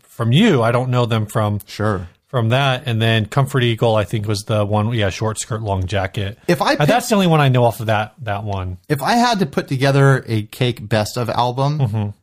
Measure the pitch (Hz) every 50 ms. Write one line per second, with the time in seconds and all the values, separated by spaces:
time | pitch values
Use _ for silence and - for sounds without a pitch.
0 | _ _ - - 117 113 120 170 240 226 170 120 110 117 120 123 127 127 123 123
1 | 120 110 117 110 107 - - 117 107 104 104 101 - - - - 104 107 101 90
2 | 90 87 _ _ _ _ - 127 110 113 123 135 143 135 127 123 - 120 113 107
3 | 113 117 113 110 104 - - 139 135 - - 131 120 120 113 - 123 117 110 107
4 | 101 - - 110 101 110 107 98 - - 113 107 104 101 107 107 104 113 123 110
5 | 101 98 - - 113 110 104 - - - 120 110 113 101 98 95 95 87 101 98
6 | 95 95 - 110 101 98 - - _ - 175 - 202 233 277 - 147 143 220 247
7 | - - 220 202 185 170 160 151 143 135 127 123 120 117 - - 110 110 107 104
8 | 107 - - - 123 107 101 104 107 104 98 95 92 92 90 - _ - 147 139
9 | 135 175 233 240 240 247 233 190 190 135 - 185 170 - 143 123 139 139 139 139
10 | 139 139 135 123 - - 113 107 104 - - - 127 123 113 - 107 101 117 107
11 | 107 - - 123 120 110 - 113 120 123 123 135 135 143 151 151 135 104 107 110
12 | 104 101 - _